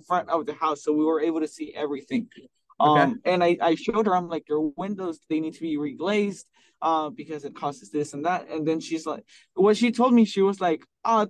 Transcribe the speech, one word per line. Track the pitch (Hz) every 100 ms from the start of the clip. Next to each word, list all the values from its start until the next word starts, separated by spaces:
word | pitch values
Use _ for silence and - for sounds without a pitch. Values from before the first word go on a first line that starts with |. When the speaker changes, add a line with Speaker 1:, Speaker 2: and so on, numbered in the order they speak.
| -
Speaker 1:
front | 180 165
of | 165 143
the |
house, | 151 160 147
so | -
we | 151
were | 156 160
able | 160 160
to | 151
see | - 151
everything. | - 147 139 - 131 - - - _ _ _
Speaker 2:
Okay. | 147 151
Speaker 1:
Um, | 139 117
and | 175 180
I, | 175 175
I | 170
showed | 160 - 226 208
her, | 180
I'm | 180
like, | 160 -
"Your | 151 156 139
windows, | 190 196 185 156 _
they | 156
need | 156
to | 160
be | 165 147
reglazed, | 147 127 175 208 202 175 - _ _ _
uh, | 156 160 151
because | 139 147 151
it | 139
causes | - 147 143 -
this | 147 147
and | 143
that." | 160 180 -
And | 160 151
then | 160
she's | 156 160
like, | 160 - - - _
what | - 196 214
she | 240
told | 226 254
me, | 240
she | 214 196
was | 196 196
like, | 180 156 - _
"Oh, | - 226